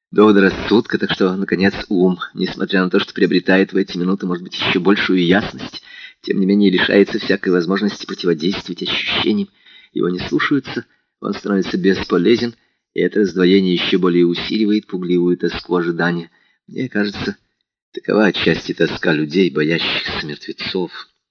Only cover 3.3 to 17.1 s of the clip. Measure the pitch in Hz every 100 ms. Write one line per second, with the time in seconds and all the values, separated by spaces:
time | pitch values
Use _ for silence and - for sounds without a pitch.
3.3 | 90 - 95 95 - 98 - 90 98 95
4.3 | 175 - - - - 85 107 - 185 87
5.3 | 95 - - - - - - - - -
6.3 | 101 95 101 101 92 - 101 101 110 -
7.3 | 98 95 90 82 98 101 - - 95 90
8.3 | 80 85 98 - 87 90 - - - -
9.3 | 104 - _ _ - _ - 87 90 98
10.3 | 151 - 143 - 120 - _ _ _ 104
11.3 | 101 101 98 87 101 90 95 - 90 87
12.3 | 117 117 117 _ _ _ - 90 101 98
13.3 | 85 90 98 92 85 - 95 90 87 87
14.3 | 85 - 110 104 107 - 92 90 87 87
15.3 | 87 87 - - 87 85 85 85 85 82
16.3 | _ _ _ _ - 127 202 208